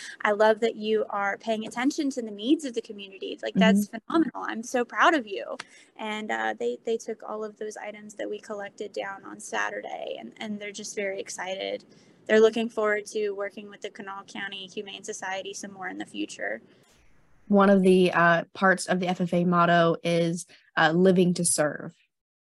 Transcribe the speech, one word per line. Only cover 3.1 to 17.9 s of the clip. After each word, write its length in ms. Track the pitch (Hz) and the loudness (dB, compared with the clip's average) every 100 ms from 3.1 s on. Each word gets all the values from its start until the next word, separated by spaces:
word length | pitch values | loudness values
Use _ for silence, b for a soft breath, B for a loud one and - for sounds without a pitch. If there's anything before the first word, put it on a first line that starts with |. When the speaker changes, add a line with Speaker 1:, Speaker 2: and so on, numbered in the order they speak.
| 196 196 202 | -12 -12 -8
Speaker 1:
Like, 120 | 226 190 | -2 4
that's 320 | 190 202 208 | 6 4 2
Speaker 2:
Mm-hmm. 100 | 226 - | -6 -2
Speaker 1:
phenomenal. 360 | 330 277 190 185 | 0 0 -4 -8
I'm 160 | 220 | -8
so 200 | 226 254 | -4 -2
proud 300 | 240 220 302 | -2 2 4
of 140 | 320 208 | 4 0
you." 300 | 180 - - B B B - | -8 -8 -12 B B B -10
And, 340 | 220 214 214 | -8 -6 -4
uh, 220 | 226 220 220 | -2 -2 -2
they, 180 | 240 240 - | -4 -4 -4
they 120 | 226 | -4
took 240 | - 220 - | -6 -10 -10
all 160 | 214 | -10
of 140 | 214 214 | -10 -10
those 180 | 214 208 | -12 -12
items 360 | 208 214 214 - | -14 -14 -16 -10
that 140 | 208 | -8
we 100 | 208 | -10
collected 540 | - 202 202 - 104 | -10 -12 -12 -12 -10
down 300 | 107 98 98 98 | -8 -8 -10 -14
on 140 | 208 | -16
Saturday, 800 | - 156 104 208 - - - - | -8 -4 -4 -6 -10 -10 -8 -10
and, 120 | 226 - | -12 -12
and 220 | 226 208 | -10 -10
they're 120 | 208 | -10
just 240 | 202 202 - | -12 -10 -6
very 240 | 202 196 | -6 -6
excited. 640 | 202 - 180 190 196 202 - b b b - | -10 -10 -8 -6 -6 -8 -10 b b b 2
They're 140 | 220 | 6
looking 300 | 220 226 226 | 6 4 -2
forward 360 | - 214 208 202 | -2 0 0 -4
to 240 | 220 208 | -4 -4
working 380 | 196 202 202 208 | -4 -8 -10 -18
with 120 | 202 | -14
the 80 | 208 | -14
Kanawha 340 | 190 196 196 | -12 -14 -14
County 440 | 196 214 196 196 185 | -14 -10 -10 -10 -12
Humane 360 | 208 196 196 | -12 -12 -12
Society 500 | 202 208 190 190 196 | -12 -10 -8 -8 -8
some 200 | 196 202 | -12 -12
more 160 | 196 185 | -10 -10
in 80 | 196 | -10
the 80 | - | -10
future. 560 | - 104 - 101 113 b b b b b b _ _ - | -8 -8 -6 -6 -6 b b b b b b _ _ 2
Speaker 2:
One 220 | 202 196 | 6 8
of 100 | 196 | 6
the, 300 | 185 | 8